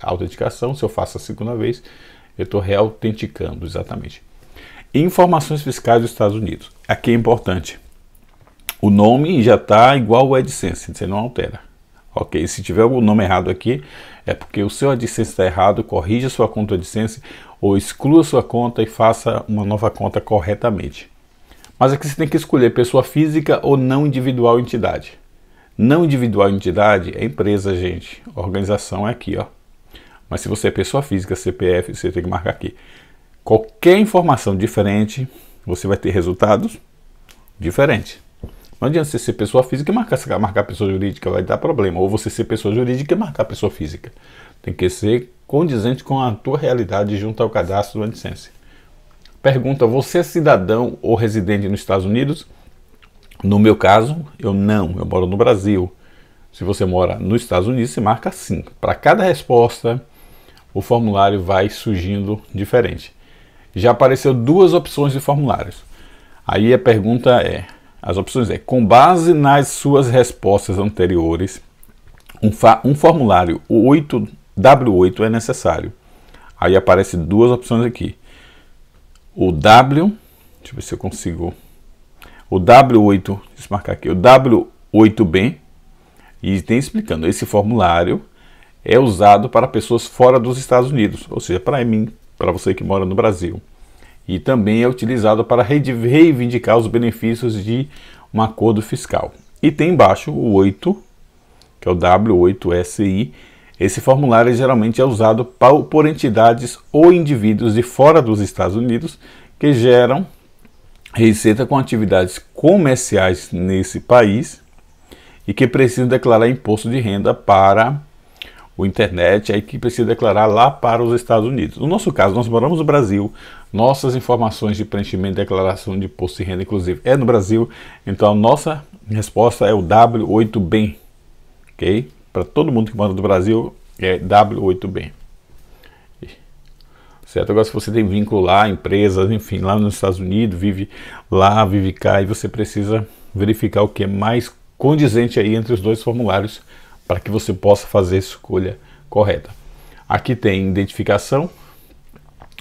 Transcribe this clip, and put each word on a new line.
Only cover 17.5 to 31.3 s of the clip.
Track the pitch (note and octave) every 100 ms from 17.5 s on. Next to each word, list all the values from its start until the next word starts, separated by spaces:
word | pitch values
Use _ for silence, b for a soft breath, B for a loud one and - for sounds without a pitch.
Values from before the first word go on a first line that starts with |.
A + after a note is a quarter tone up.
| B
ou | G2+ G2
exclua | - - C3+ D#3+ D#3
sua | C3+
conta | A2 A#2 A#2+ A#2
e | A2+
faça | - A2+ A2+ - A2+ -
uma | G#2+ G2+
nova | G#2+ G#2+
conta | - G2+ G#2
corretamente. | - G#2+ F2 G#2 A#2+ G2+ D2 - - _ _ b b b b -
Mas | C3+
aqui | C#3 D#3
você | C#3
tem | D3+
que | D#3+
escolher | D3+ D3 A#2+
pessoa | A2+ A#2+ C3+ B2
física | C#3+ D#3 D#3 D3 C#3
ou | - C#3
não | B2+ C3 D3+
individual | C3 B2+ B2+ A#2 A#2+
entidade. | B2 B2 F#2 D#2 - - _ b b b b -
Não | G#2+ D3+ E3+
individual | C#3 B2 G2+ G2
entidade | G2 F#2 F2+ G#2 G2+ F2 -
é | A2+
empresa, | - G2+ G#2 G2 F#2
gente. | F2+ F2 - - - -
Organização | F#2+ F#2 G2 G2+ - F#2+ G#2
é |
aqui, | A#2+ - -
ó. | - _ _ _ _ b b b _
Mas | F2
se | -
você | G2 F2+
é |
pessoa | - G2 C3+
física, | C#3+ G2 F#2